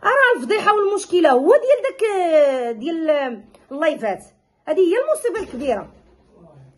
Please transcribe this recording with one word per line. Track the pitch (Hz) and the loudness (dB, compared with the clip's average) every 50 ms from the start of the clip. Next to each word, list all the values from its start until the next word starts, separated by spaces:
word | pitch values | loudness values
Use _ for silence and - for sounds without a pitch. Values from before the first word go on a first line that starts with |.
| - | 0
راه | 403 480 554 539 494 494 | 0 2 4 4 2 2
الفضيحه | 320 247 233 403 440 - 415 415 | 0 0 -2 -2 0 2 0 0
والمشكله | 415 403 392 415 392 - - - 359 330 302 | 2 0 0 -2 -4 -6 -2 0 2 4 4
هو | 262 247 262 320 | 4 4 4 4
ديال | 480 587 - 508 571 494 - | 4 4 4 2 2 2 2
داك، | 539 523 - 427 440 403 381 359 339 320 311 294 277 269 262 247 233 233 | -6 -4 -2 -4 -2 -2 0 0 2 4 4 4 4 2 -2 -4 -6 -8
ديال | 220 226 320 339 330 320 311 302 285 277 262 240 202 208 - _ - _ _ 269 | -8 -6 -6 -6 -4 -2 -2 -2 -2 -2 -4 -8 -10 -14 -20 _ -20 _ _ -8
اللايفات، | 277 311 320 294 - - 214 185 175 - - _ _ _ _ _ _ _ - | -4 -4 -4 -4 -4 -6 -6 -6 -6 -10 -20 _ _ _ _ _ _ _ -6
هذه | 311 302 | 0 2
هي | 381 339 359 466 | 2 2 2 0
المصيبه | 554 622 622 - - 480 339 440 | 0 -2 -2 -2 -2 -6 -6 -6
الكبيره. | 381 - - 240 277 277 233 196 175 - - _ _ _ _ _ _ _ _ _ 175 165 151 135 - - _ | -8 -10 -10 -8 -4 -4 -4 -4 -6 -14 -20 _ _ _ _ _ _ _ _ _ -20 -20 -20 -20 -20 -20 _